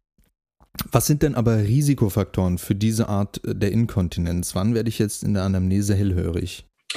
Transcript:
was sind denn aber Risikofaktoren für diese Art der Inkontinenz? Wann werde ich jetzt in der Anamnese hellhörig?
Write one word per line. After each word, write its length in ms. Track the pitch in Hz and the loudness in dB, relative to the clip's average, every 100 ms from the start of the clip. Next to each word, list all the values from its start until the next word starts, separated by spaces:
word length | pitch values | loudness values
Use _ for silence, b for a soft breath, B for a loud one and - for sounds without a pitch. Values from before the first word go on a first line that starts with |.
| _ _ _ _ _ _ _ - - | _ _ _ _ _ _ _ -12 0
was 140 | 127 - | 2 2
sind 160 | 147 | 2
denn 140 | - - | 2 2
aber 240 | 113 110 | 2 2
Risikofaktoren 1000 | 101 131 147 131 107 104 95 - 92 87 | 2 2 2 2 2 0 -2 0 0 0
für 160 | - | -2
diese 340 | 101 110 110 113 | 0 0 0 0
Art 320 | 101 101 - - | -2 -2 -6 -6
der 260 | 104 101 | -2 0
Inkontinenz? 840 | 104 117 - 87 - 87 87 87 87 | 0 0 0 -2 -2 -2 -2 -4 -2
Wann 180 | 104 | 0
werde 160 | 113 113 | 0 -2
ich 80 | - | -2
jetzt 240 | 107 - | -2 -2
in 140 | - 101 | -2 0
der 80 | |
Anamnese 500 | 95 95 92 98 101 | 0 0 2 0 2
hellhörig? 720 | 98 101 87 85 87 87 - - _ - | 2 2 0 -2 -2 -6 -10 -18 _ -8